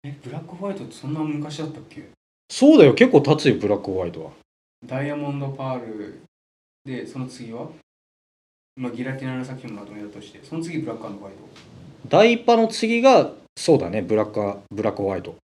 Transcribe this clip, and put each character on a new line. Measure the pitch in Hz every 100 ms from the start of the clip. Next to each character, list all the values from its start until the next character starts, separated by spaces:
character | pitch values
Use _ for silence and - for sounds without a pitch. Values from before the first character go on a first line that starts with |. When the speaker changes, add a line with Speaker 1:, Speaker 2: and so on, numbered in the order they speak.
Speaker 1:
え、 | 143 143
ブ | 127
ラ | 156
ッ | 165
ク |
ホ | 175 196
ワ |
イ | -
ト |
っ | -
て |
そ | - 139
ん |
な | 156
昔 | 156 147 151 156
だ | 156
っ |
た | -
っ | -
け？ | - - _ _ _ _
Speaker 2:
そ | - 277 311
う |
だ |
よ、 | 147
結 | 117 254
構 | 165
経 | 139 151
つ | 143
よ、 | 107
ブ | 101
ラ | 101
ッ |
ク | -
ホ | 92
ワ | 87
イ |
ト | 85
は。 | 78 - _ _ _ _ 123
Speaker 1:
ダ | 131
イ | 143
ヤ | 147
モ | 143
ン | 139
ド | 139
パ | 135 131
ー | 127
ル | 113 107 104 98 _ _ _ _ _ _
で、 | - 127 127
そ | 131
の | 127
次 | - 113
は？ | 117 160 - _ _ _ _ _ _ _ _ _ -
ま | 123
あ、 |
ギ | 117
ラ | 127
テ | 135
ィ | 135
ナ | 127
の |
作 | 127 -
品 | 110
も | 104
ま | 101
と |
め | 104
た | 104
と | 101
し | -
て、 | -
そ | - 165
の |
次 | 165 160
ブ | 117
ラ |
ッ | 113
ク | 107
ア |
ン |
ド | 101
ホ | 98
ワ |
イ |
ト？ | - - - - - - - -
Speaker 2:
ダ | 160
イ | 226 233
パ | 233 226
の | 220
次 | - 226 233
が、 | 262 233 139 - _ -
そ | - 151
う |
だ | 85
ね、 | 104
ブ | 90 107
ラ | 107
ッ |
ク | 110
ア-、 | 101 101 _
ブ | 101
ラ | 107
ッ | 98
ク |
ホ | 98
ワ | 95
イ |
ト。 | 90 90 _